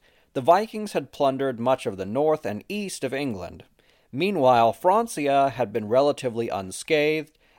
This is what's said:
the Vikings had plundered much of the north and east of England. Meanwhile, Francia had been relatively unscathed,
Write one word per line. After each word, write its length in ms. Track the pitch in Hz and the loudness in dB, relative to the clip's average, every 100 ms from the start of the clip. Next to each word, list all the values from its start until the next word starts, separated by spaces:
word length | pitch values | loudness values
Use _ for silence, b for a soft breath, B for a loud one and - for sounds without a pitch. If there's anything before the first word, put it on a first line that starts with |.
| b b b | b b b
the 80 | 139 | 0
Vikings 520 | 127 180 220 214 214 | 4 4 2 -8 -6
had 180 | 180 139 | -6 -6
plundered 480 | - 139 131 135 113 | -2 0 0 -4 -2
much 280 | 120 131 120 | 0 0 -2
of 100 | 95 | -6
the 80 | 95 | -4
north 400 | 120 156 156 - | -2 0 0 -4
and 180 | 104 - | -8 -8
east 340 | 208 196 - | -8 -8 -6
of 120 | - 135 | -6 -4
England. 480 | 143 98 85 82 - _ b b b | -6 -6 -10 -14 -20 _ b b b
Meanwhile, 640 | 127 185 190 127 120 117 | -4 -2 2 6 6 6
Francia 760 | - 180 208 233 - 143 139 139 | 4 2 2 2 -2 0 2 2
had 240 | 120 113 | 0 -4
been 140 | 117 107 | -4 0
relatively 640 | 123 143 139 131 113 117 | 2 2 0 -4 -4 -4
unscathed, 920 | 98 95 - - 156 151 156 147 b b | -4 -6 -10 -2 0 2 -2 -6 b b